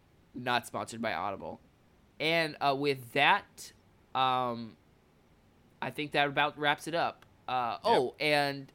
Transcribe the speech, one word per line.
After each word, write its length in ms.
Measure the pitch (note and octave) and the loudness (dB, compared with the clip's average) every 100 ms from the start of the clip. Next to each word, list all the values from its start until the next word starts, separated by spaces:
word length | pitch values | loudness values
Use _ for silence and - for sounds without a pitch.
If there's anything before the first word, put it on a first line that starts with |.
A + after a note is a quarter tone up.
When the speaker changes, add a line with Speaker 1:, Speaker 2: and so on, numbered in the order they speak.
| _ _ _ | _ _ _
Speaker 1:
Not 320 | - B2 A#2+ - | -8 -2 -2 -2
sponsored 360 | A2 G#2+ A2+ | -8 -8 -4
by 120 | A#2 | -4
Audible. 460 | E2 G2 F#2+ D#2+ - - _ _ _ _ _ | -2 -4 -6 -10 -12 -20 _ _ _ _ _
And, 360 | D3+ E3 D#3 - | 0 0 -2 0
uh, 140 | C#3+ C3+ | 0 2
with 360 | C#3+ C3+ A#2 | 0 -2 -2
that, 580 | C#3+ D3 G3 - - - - _ _ _ | 4 4 4 0 -18 -18 -20 _ _ _
um, 640 | B2+ C3 B2+ B2 A#2 A2+ - _ _ _ _ _ _ _ _ _ _ | 0 2 2 -2 -6 -10 -18 _ _ _ _ _ _ _ _ _ _
I 80 | D3 | -8
think 200 | C#3 D3 | -6 -2
that 140 | D3+ C#3+ | 0 2
about 300 | C#3 D3 C#3+ | 2 0 0
wraps 300 | D3 D3+ - | 0 0 -2
it 80 | E3 | -2
up. 300 | B2+ - - _ - | -2 -4 -20 _ -6
Uh, 240 | B2+ A#2+ | -2 -2
Speaker 2:
Yep. 80 | G2+ | -2
Speaker 1:
oh, 320 | G#3+ G#3 B2 - | 4 4 2 0
and 520 | D3+ D3 C#3+ C#3 C3+ | 2 4 2 -2 -12